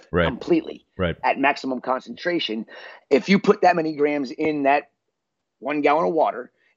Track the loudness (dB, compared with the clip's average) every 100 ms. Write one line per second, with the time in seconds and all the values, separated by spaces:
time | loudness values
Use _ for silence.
0 | -2 0 0 -2 -2 -2 -2 -14 _ -4
1 | -4 -2 -2 0 0 0 -4 -6 -4 -6
2 | -6 -8 -4 -4 -4 -6 -10 -14 -18 -12
3 | 0 0 4 2 4 4 4 2 -2 -2
4 | -2 -2 -6 -4 -4 0 2 2 -2 _
5 | _ _ _ _ _ _ -6 0 2 2
6 | 2 2 0 -2 -12 _ _